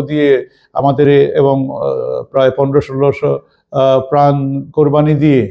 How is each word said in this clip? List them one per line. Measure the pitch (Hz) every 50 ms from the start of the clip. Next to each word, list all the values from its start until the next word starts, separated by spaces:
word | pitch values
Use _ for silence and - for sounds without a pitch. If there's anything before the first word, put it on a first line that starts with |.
| 143
দিয়ে | 147 151 147 147 143 135 123 - - _ _ _ _ -
আমাদের | - 135 143 135 131 147 139
এ-, | 143 143 143 143 -
এবং, | 156 139 139 135 135 135 135
আহ, | 135 135 143 139 135 131 123 127 131 131 -
প্রায় | _ - 139 135 131 127
পনেরো, | - 139 139 139 147
ষোলোশো, | - - 131 131 139 143 139 - 147 143 139 - _ _ _ _ _ _ -
আহ, | 139 135 135 131 131
প্রাণ | 131 - 151 143 143 143 143 139 135 135 139 139 135 - -
কোরবানি | 156 151 143 139 151 151 151 151
দিয়ে | 139 147 151 139 127 110 98